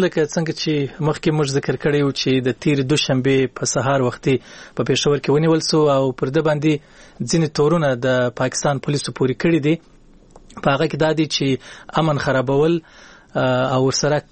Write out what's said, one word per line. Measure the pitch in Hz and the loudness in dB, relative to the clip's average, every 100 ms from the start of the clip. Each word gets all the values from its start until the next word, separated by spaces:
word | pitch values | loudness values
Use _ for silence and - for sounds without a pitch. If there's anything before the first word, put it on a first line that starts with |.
| 180 | 2
لکه | 165 151 | 0 -2
څنګه | - 160 151 | -2 -4 -4
چې | - 151 139 - 151 | -2 -2 -2 -2 -2
مخکې | 147 165 151 | 0 0 2
موږ | 139 135 | 0 0
ذکر | - 131 | -2 -2
کړی | 156 147 139 | 0 2 0
و | |
چې | - 156 131 127 | 0 0 0 0
د | 120 | -2
تېرې | 160 139 131 | 0 0 0
دوشنبې | 151 - 131 131 135 127 - | 0 0 0 2 2 0 -2
په | 139 143 | -4 -2
سهار | 123 135 123 | 0 2 0
وختي | - 147 127 - - - - | -2 0 -2 -2 -20 -10 -4
په | |
پېښور | 120 127 151 143 | -2 0 0 0
کې | - | 0
ونیول | 143 160 160 - | 2 2 2 0
سو | 156 151 135 | 2 4 2
او | 135 | 0
پر | 123 131 | -2 -2
ده | 156 | 0
باندې | 156 147 156 147 - - - - 120 | 0 0 0 -2 -4 -20 -20 -10 -2
ځینې | 165 156 156 | 0 0 2
تورونه | 147 170 147 123 | 2 4 2 0
د | 127 127 123 - | 0 2 0 -2
پاکستان | 131 - 151 139 - | -4 -2 -2 -2 -2
پولیسو | 143 - | -4 -6
پورې | - 127 127 | -2 -2 0
کړي | 170 165 143 | 0 2 0
دي. | 165 - - - - _ - - - | -2 -6 -20 -20 -20 _ -20 -20 -4
په | 151 | -2
هغه | 139 160 | 0 0
کې | 143 156 | 0 0
دا | 156 | 0
دي | 151 | -2
چې | - 139 127 - - - - | -2 -2 -2 -6 -20 -6 -2
امن | 160 143 147 | 0 0 0
خرابول، | 131 123 139 160 170 - - - - _ | 0 0 2 2 0 -4 -18 -20 -20 _
او | 139 131 127 131 131 | -2 0 0 0 0
ورسره | 131 - 147 147 - | 0 0 0 -2 -4